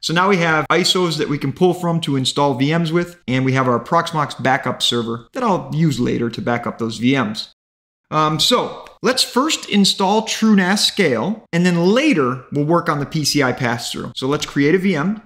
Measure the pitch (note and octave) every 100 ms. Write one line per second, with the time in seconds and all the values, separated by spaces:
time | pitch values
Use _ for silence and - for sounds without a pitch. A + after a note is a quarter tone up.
0 | - E3+ F#3+ F#3 E3+ D#3 C#3 E3 F3+ F#3
1 | F3 D3+ - C#3+ C#3 - F3+ E3+ E3+ E3
2 | D3+ C3+ B2+ - C#3+ B2+ C#3+ E3+ D#3+ E3+
3 | F3 - - C3 C3 C3 B2+ A#2 - E3+
4 | E3 D#3 C#3+ - B2+ C3+ B2+ A#2+ - A#2+
5 | A2+ A#2 - C4+ A#3+ E3+ C#3 D3 E3 A#2+
6 | B2 B2 A#2 A2 A2+ A#2+ A2 - A2+ A2+
7 | B2 C#3 A#2 A3 - _ _ _ _ _
8 | - D3+ D#3 D#3 - A#3+ C#3 - - -
9 | A3 B3+ - A#3+ D4 - - G3+ F#3+ -
10 | F#3+ A3 G#3+ - A3 G3 F3+ G#3 - -
11 | E3 A2+ D3+ A3 - E3+ F3+ E3+ F3 A#3+
12 | D#4 F3+ B2 B2+ - C#3+ D3 E3+ E3 D3
13 | C3+ D#3 C#3 C#3+ B2+ B2 A#2+ A#2+ - -
14 | - - C3 C#3+ - C#3+ C#3+ F#3 F#3+ D#3
15 | F3+ A3